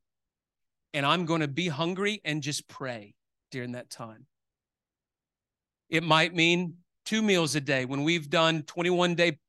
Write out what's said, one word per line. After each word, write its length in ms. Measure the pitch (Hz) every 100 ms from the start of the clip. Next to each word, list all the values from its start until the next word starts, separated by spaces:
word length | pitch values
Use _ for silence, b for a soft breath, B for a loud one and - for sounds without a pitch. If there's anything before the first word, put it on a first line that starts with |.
| _ _ _ _ _ _ _ _ _
and 100 | 151
I'm 200 | 139 170
gonna 240 | 160 165 151
be 180 | 135 180
hungry 540 | 147 165 185 202 208
and 200 | 156 151
just 240 | 139 143 -
pray 460 | - 135 113 104 _ _ _ _
during 220 | 131 123
that 180 | 123 120
time." 380 | - 117 110 135 _ _ _ _ _ _ _ _ _ _ _ _ _ _ _ _
It 160 | 160
might 280 | 160 156 170
mean 440 | 175 165 175 175 175 _ _
two 160 | - 220
meals 360 | 214 180 160 147
a 40 |
day. 240 | 139 135
When 200 | 127 139
we've 260 | 151 170 143
done 320 | 175 160 160
twenty-one 540 | - - 175 175 175 170
day 240 | 170 151